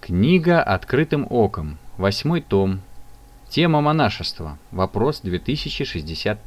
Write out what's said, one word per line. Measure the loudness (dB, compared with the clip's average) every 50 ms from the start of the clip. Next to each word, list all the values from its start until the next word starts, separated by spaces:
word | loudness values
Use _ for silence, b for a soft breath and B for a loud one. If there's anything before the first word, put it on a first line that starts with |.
| -6 -2
Книга | 0 2 4 6 4 4 4 4 4 4
«Открытым | 4 2 0 0 0 0 0 0 2 2 0 -2 -2 0
оком», | 2 2 2 2 2 -4 -6 -8 -8 -10 -14 -14 -6 -2
восьмой | 0 0 0 0 -2 0 -2 -2
том. | 0 2 2 2 4 2 0 -2 -6 -12 -16 -16 -16 -16 -18 -20 -20 -20 -20 -20 -18 -6
Тема | 0 2 2 4 4 4
монашества. | 4 4 4 4 2 2 0 -2 -8 -10 -8 -8 -10 -10 -10 -12 -16 -10
Вопрос | -2 -2 -2 0 0 0 0 0 0 -2
две | -4 -4 -4 -2
тысячи | -2 -2 -4 -4 -4 -8 -6 -6 -6
шестьдесят | -4 -4 -8 -8 -6 -8 -4 -2 -2 -4 -4 -6